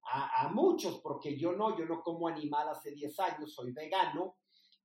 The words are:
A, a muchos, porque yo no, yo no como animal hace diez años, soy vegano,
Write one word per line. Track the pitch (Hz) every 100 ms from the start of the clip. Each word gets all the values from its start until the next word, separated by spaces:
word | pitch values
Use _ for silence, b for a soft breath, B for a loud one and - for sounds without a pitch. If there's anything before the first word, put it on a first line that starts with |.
| -
A, | 127 - 151 151
a |
muchos, | 196 370 - 185 160
porque | 156 - 151 135
yo | 165
no, | 185 220 165
yo | 160
no | 165
como | 175 165 165
animal | 156 147 147 156
hace | 147 147
diez | 147 151 -
años, | 180 156 143
soy | - 123
vegano, | 127 156 185 - - 185 - b b b b